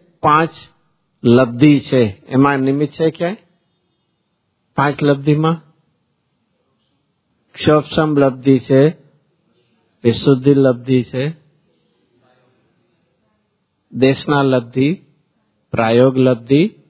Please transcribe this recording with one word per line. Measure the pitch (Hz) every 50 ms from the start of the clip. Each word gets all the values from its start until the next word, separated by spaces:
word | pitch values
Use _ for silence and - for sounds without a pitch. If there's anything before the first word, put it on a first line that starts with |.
| _ _ _ _ -
પાંચ | 151 151 156 165 160 - - - - _ _ _ _ _ _ _ _ _ _ -
લબ્ધિ | 120 117 123 131 117 120 120 143 151 147 135
છે, | - - - 127 120 104 95 - _ -
એમાં | 127 127 139 143 139 135
નિમિત્ત | 131 135 135 143 151 143 -
છે | - 160 160
ક્યાંય? | 151 - 170 170 208 - _ _ _ _ _ _ _ _ _ _ _ _ _ _ _ _ _ _ _ _ _ _ _ _ _ _ _
પાંચ | - 139 147 139 - 156
લબ્ધિમાં | 143 143 139 139 151 147 151 156 160 165 160 - _ _ _ _ _ _ _ _ _ _ _ _ _ _ _ _ _ _ _ _ _ _ _ _ _ _ _ _ _ _ _ _ _ _ _ _ _ _
ક્ષોભસમ | - - - 151 151 143 - - - 156 156 151 143
લબ્ધિ | 139 135 127 127 123 139 135 127
છે, | - - 135 135 143 160 170 - _ _ _ _ _ _ _ _ _ _ _ _ _ _ _ _ _ _ _ _ -
વિશુદ્ધિ | 120 113 - - 151 139 127 127 143 143
લબ્ધિ | 139 135 131 123 120 120 127 131 127 117
છે, | - - 127 131 151 165 - _ _ _ _ _ _ _ _ _ _ _ _ _ _ _ _ _ _ _ _ _ _ _ _ _ _ _ _ _ _ _ _ _ _ _ _ _ _ _ _ _ _ _ _ _ _ _ _ _ _ -
દેશના | 120 127 131 135 - - - 147 143 139
લબ્ધિ, | 135 131 123 117 117 120 131 131 147 185 - _ _ _ _ _ _ _ _ _ _ _ _ _ _
પ્રાયોગ | - - 117 113 113 120 127 135 131 131
લબ્ધિ | 131 127 127 113 117 113 135 147 175 226 - _ _ _